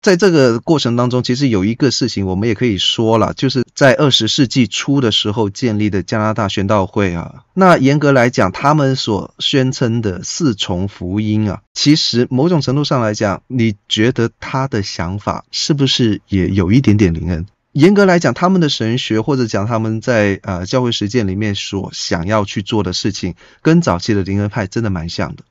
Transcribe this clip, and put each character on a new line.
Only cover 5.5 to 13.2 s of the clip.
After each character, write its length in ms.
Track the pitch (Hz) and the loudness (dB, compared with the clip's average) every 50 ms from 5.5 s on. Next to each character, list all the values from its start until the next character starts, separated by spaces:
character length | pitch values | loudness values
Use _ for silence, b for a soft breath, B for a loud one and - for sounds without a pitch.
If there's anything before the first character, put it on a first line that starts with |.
| 101 - - 123 107 104 | -4 -4 -4 -2 0 0
立 120 | 107 104 | 0 0
的 120 | 92 98 85 | 0 -2 -4
加 160 | - - 110 | -2 -2 -2
拿 140 | 107 107 110 | -2 -2 -2
大 140 | 107 113 95 | -2 -2 -2
宣 200 | - - 98 98 | -2 -2 0 0
道 180 | 107 104 95 | 2 0 0
会 280 | 90 - 113 101 95 87 | 0 -2 -2 -2 -2 -2
啊。 300 | 85 82 - - - _ _ _ | -4 -8 -10 -14 -20 _ _ _
那 240 | 180 190 185 170 131 | 2 4 6 6 6
严 220 | 131 135 139 151 | 4 4 2 4
格 140 | 143 147 139 | 2 4 4
来 160 | 131 117 123 | 4 4 2
讲， 200 | 120 - 113 92 92 | 2 2 0 0 0
他 200 | - - 143 151 | -2 0 0 2
们 220 | 156 143 135 131 | 2 2 0 0
所 400 | 127 - - 107 95 85 - _ _ | -2 -2 -4 -4 -4 -4 -8 _ _
宣 340 | - - - 139 131 131 127 | -6 -2 0 0 0 0 -2
称 280 | - 135 120 113 120 | -2 -2 -2 -2 -2
的 220 | 113 107 90 87 90 | -2 -4 -4 -6 -8
四 320 | - - - 175 143 110 | -10 -8 -2 0 -2 0
重 320 | 101 - - 98 90 95 98 | -2 -4 -4 -4 -4 -4 -6
福 320 | - - 92 87 92 104 | -6 -8 -8 -4 -4 -2
音 320 | 107 107 107 107 107 104 | -2 0 0 0 0 -2
啊， 120 | 87 - _ _ _ | -2 -6 _ _ _
其 240 | - - 143 147 165 | -2 2 2 2 2
实 280 | - - - 117 123 - | 2 -2 0 0 0 0
某 180 | 131 123 139 175 | 0 0 2 2
种 140 | 180 160 | 2 0
程 160 | 135 - 127 143 | 0 0 -2 -2
度 80 | 147 | 0
上 160 | - - 131 | 0 0 0
来 120 | 117 107 107 | 0 -2 -2
讲， 300 | 101 | -2